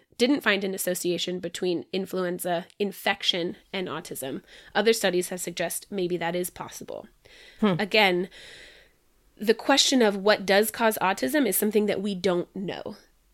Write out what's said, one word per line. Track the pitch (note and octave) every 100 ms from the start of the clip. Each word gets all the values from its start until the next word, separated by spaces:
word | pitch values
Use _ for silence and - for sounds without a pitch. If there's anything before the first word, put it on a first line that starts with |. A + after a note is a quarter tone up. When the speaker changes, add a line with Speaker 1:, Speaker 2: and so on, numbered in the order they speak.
| _ -
Speaker 1:
didn't | B3 C#4+
find | A3 G3
an | F#3+
association | F#3+ F3+ F3+ F3+ E3+ - F3+
between | E3+ - F3+ E3 -
influenza | F#3+ F#3 F#3 F3+ F3+ F#3 E3+ F3+ -
infection | G3+ - - G3+ - F#3 F3 - _
and | G3 F3+
autism, | D3+ - D3+ C3+ A2 - - -
other | F#3 G#3+
studies | A3 F#3+ F3+ F3
have | F3+
suggested | F#3 F3 E3+ - -
maybe | G3+ F3 F3
that | E3 F3
is | F3+
possible. | - - - - G#1+ - _ - - - -
Speaker 2:
Hmm. | G#3 F3
Speaker 1:
Again, | G#3+ A3 G3 F3 F#3 - - - - - _ _ _ _ _ -
the | G#3+
question | A3 - C#4 - C4
of | G#3+ G3
what | G3+ G#3 F#3+
does | G3 A3
cause | - A3+ G#3+
autism | F#3 G3+ C4 D4 A#3
is | -
something | G#3 G#3 G#3
that | -
we | G3+
don't | F#3 F#3+ F3 E3
know, | F#3 F3 F2+ - G#3+ _ _ _